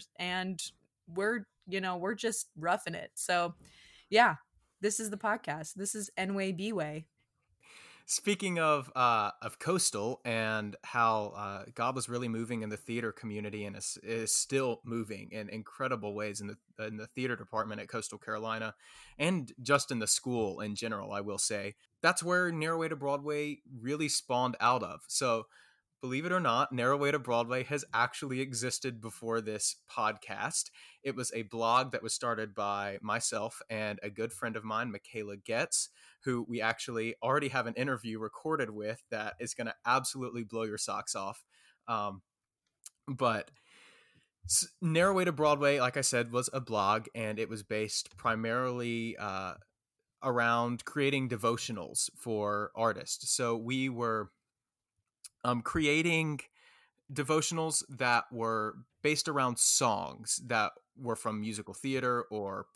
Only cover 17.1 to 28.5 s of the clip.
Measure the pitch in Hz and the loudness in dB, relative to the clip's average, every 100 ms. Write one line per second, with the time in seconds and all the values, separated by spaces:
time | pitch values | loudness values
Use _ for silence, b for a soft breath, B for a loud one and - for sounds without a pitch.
17.1 | - 127 120 117 110 107 107 101 113 - | -4 -2 -4 -2 -4 -2 -6 -6 -6 -6
18.1 | 107 - 107 110 110 110 - B B B | -10 -6 -4 -4 -4 -4 -8 B B B
19.1 | - 160 185 123 - 127 143 - 123 107 | -2 0 0 -2 -8 4 4 4 -2 2
20.1 | - 127 120 104 90 107 101 113 104 101 | 2 2 0 0 -2 -4 -4 -4 -4 -4
21.1 | 101 101 98 - 104 101 - b _ 165 | -6 -4 -2 -2 -2 -4 -10 b _ 2
22.1 | 180 170 180 175 165 160 165 160 147 139 | 2 2 2 2 0 0 0 -2 -2 -2
23.1 | 143 143 147 147 143 - 127 120 151 151 | -2 -2 -2 -2 -6 -12 -10 -4 -2 0
24.1 | - - 123 123 117 117 123 90 78 - | 0 2 2 2 4 4 6 2 -6 -4
25.1 | - 131 113 - b b b _ _ 127 | 0 2 2 -2 b b b _ _ -4
26.1 | 131 175 185 147 117 143 123 120 143 143 | -4 0 2 4 4 2 2 2 4 4
27.1 | 147 123 117 117 127 123 147 - 113 120 | 2 2 2 2 -2 -2 -4 0 2 2
28.1 | - 143 127 135 | 0 -4 -2 -2